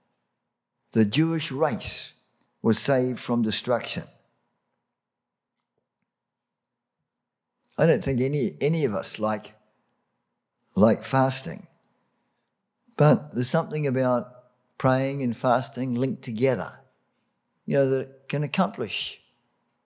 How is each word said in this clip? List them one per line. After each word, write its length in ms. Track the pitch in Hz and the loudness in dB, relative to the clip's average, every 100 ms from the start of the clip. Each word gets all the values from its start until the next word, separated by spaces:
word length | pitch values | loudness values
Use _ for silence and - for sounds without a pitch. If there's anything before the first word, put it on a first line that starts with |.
| _ _ _ _ _ _ _ _ _ | _ _ _ _ _ _ _ _ _
the 140 | 113 104 | 2 2
Jewish 460 | 113 165 165 156 | 2 0 0 -4
race 640 | 131 156 107 - - - - _ _ _ _ | -2 -2 -2 -4 -6 -10 -18 _ _ _ _
was 180 | 113 107 | 0 2
saved 400 | - 135 127 120 | 2 0 0 -4
from 220 | - 120 | -4 0
destruction. 600 | 110 104 - 117 - - - _ _ _ _ _ _ _ _ _ _ _ _ _ _ _ _ _ _ _ _ _ _ _ _ _ _ _ _ _ _ _ _ _ _ _ _ - | 0 -2 -2 -2 -2 -8 -10 _ _ _ _ _ _ _ _ _ _ _ _ _ _ _ _ _ _ _ _ _ _ _ _ _ _ _ _ _ _ _ _ _ _ _ _ 2
I 80 | 165 | 4
don't 180 | 127 | 4
think 180 | 113 127 | 2 0
any, 340 | 135 147 110 - | 0 0 -2 0
any 240 | 143 165 139 | 0 0 0
of 100 | 98 | -2
us 240 | - - | -6 -4
like 340 | 107 107 - - _ _ _ _ _ _ _ _ _ _ _ - | -4 -4 -8 -20 _ _ _ _ _ _ _ _ _ _ _ 4
like 280 | 107 107 | 4 4
fasting. 640 | - 135 131 131 - - - _ _ _ _ _ _ _ _ _ _ _ _ - | 0 2 2 0 -6 -12 -16 _ _ _ _ _ _ _ _ _ _ _ _ 4
But 360 | 147 123 - | 6 6 2
there's 160 | 110 127 | -4 0
something 380 | 165 160 151 143 | 0 0 -2 -2
about 400 | 127 127 123 - - _ _ _ - | 0 2 0 -2 -14 _ _ _ -2
praying 460 | 131 131 135 139 | 2 2 0 -2
and 120 | 127 110 | -4 -2
fasting 600 | 131 123 127 - 131 120 | 2 2 0 -6 -4 -2
linked 260 | 131 - | -2 -4
together, 580 | - 110 131 113 78 - _ _ _ _ _ _ _ _ - | -8 0 0 0 -4 -14 _ _ _ _ _ _ _ _ -2
you 100 | 143 | 0
know, 140 | 135 | 2
that 400 | 135 131 - - | 0 -4 -14 -8
can 140 | 147 | -4
accomplish 800 | 143 190 190 - 110 - - - _ _ _ _ _ _ | -2 0 0 -2 -6 -6 -8 -10 _ _ _ _ _ _